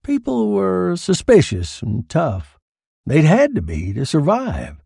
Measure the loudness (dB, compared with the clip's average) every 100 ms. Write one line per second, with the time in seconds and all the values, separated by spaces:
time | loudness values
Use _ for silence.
0 | -2 -4 -2 -2 0 0 0 0 -2 -2
1 | -2 -2 4 4 4 -4 -6 -8 -6 -6
2 | -4 -2 -2 -4 -10 _ _ _ _ _
3 | 0 4 6 4 4 0 -4 -6 -6 -6
4 | -2 0 2 0 -2 -8 -10 -16